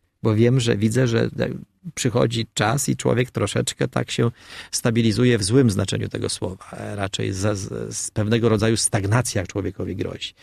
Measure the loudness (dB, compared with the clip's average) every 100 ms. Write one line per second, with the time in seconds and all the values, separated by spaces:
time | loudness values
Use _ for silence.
0 | _ -4 0 4 4 4 2 2 2 2
1 | 2 2 0 -2 -4 -6 -14 _ -14 -4
2 | 0 2 2 0 -4 -2 0 0 -2 0
3 | 0 0 0 -2 -2 -2 -2 -2 -2 -2
4 | -4 0 0 -2 -18 -18 -10 -2 0 2
5 | 2 4 4 2 4 4 4 4 -2 -4
6 | -4 -6 -6 -4 -6 -8 -16 -14 -10 -6
7 | -6 -4 -4 -2 -2 -2 -6 -8 -8 -8
8 | -6 -2 0 2 4 4 2 2 0 0
9 | 2 0 0 -4 -4 -4 -4 -6 -6 -4
10 | -6 -8 -12 -16